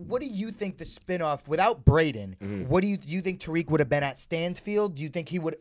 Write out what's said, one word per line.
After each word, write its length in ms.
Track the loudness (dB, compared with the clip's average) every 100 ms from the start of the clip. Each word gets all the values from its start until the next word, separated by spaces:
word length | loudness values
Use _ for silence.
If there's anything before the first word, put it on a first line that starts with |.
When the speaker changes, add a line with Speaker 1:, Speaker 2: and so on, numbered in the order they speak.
Speaker 1:
what 180 | -6 -6
do 60 | -4
you 240 | -6 -6
think 260 | -6 -8 -6
the 60 |
spinoff, 640 | -12 -12 -4 -2 0 -2 -2
without 380 | 2 4 6 6
Brayden, 500 | 8 4 0 -8 -8
Speaker 2:
Mm-hmm. 280 | -6 -6 2
Speaker 1:
what 140 | 2
do 60 | 2
you, 80 | -2
do 100 | -4
you 100 | -4
think 180 | -4 -6
Tariq 300 | -2 -2 2
would 100 | 2
have 80 | 4
been 160 | 2
at 140 | 0 -6
Stansfield? 800 | -6 -4 -2 -4 -4 0 0 -2
Do 80 |
you 40 | -6
think 220 | -6 -4
he 100 | -4
would, 160 | -4 -6